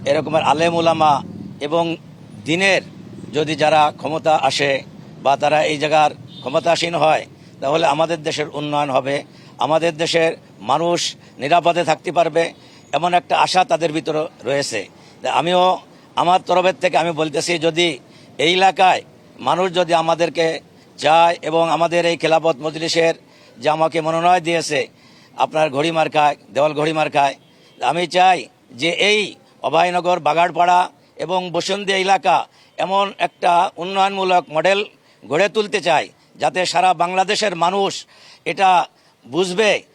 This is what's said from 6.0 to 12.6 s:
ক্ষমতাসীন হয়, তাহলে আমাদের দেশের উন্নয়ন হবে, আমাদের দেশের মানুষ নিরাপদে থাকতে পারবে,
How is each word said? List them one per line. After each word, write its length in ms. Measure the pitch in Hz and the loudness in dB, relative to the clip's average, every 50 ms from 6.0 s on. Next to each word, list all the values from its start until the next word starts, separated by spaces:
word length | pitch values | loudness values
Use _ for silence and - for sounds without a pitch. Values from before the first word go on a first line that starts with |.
| 156 147 - - - - - - | 4 2 0 -4 -18 -20 -20 -12
ক্ষমতাসীন 560 | - 131 135 160 - 170 165 151 165 170 170 | -10 -2 -2 -2 2 2 0 0 0 -2 0
হয়, 300 | 160 147 156 151 123 92 - - - - - - - | 2 4 4 4 2 -2 -6 -16 -20 -20 -20 -18 -8
তাহলে 260 | - 135 147 165 170 156 | -4 -2 0 2 2 2
আমাদের 360 | 139 151 165 160 170 165 151 | 2 2 0 -2 -2 -4 -4
দেশের 260 | 160 147 135 151 135 | -6 -4 -4 -6 -6
উন্নয়ন 400 | - 143 147 147 147 147 147 143 | -6 -8 -8 -4 -2 -2 -2 0
হবে, 340 | 131 131 131 135 139 143 - - - - - - - - | 0 -2 0 0 -4 -6 -6 -10 -20 -20 -20 -20 -6 -4
আমাদের 400 | 120 131 156 160 156 170 165 151 | -2 0 0 0 0 0 -2 -2
দেশের 400 | 170 156 - 165 165 165 - - - - - - | -4 0 0 2 2 0 -2 -4 -12 -20 -20 -16
মানুষ 560 | 92 107 131 151 165 170 175 156 - - - - - - - - | -4 -2 -2 0 0 0 -2 -2 -2 -6 -8 -10 -20 -20 -16 -10
নিরাপদে 460 | 117 143 160 175 151 170 170 165 170 | -2 2 2 2 2 2 0 0 0
থাকতে 280 | 156 156 147 - 185 | 0 -2 -2 -2 -4
পারবে, 420 | 160 170 170 165 147 165 165 - - - | 0 0 0 0 0 -2 -2 -2 -4 -14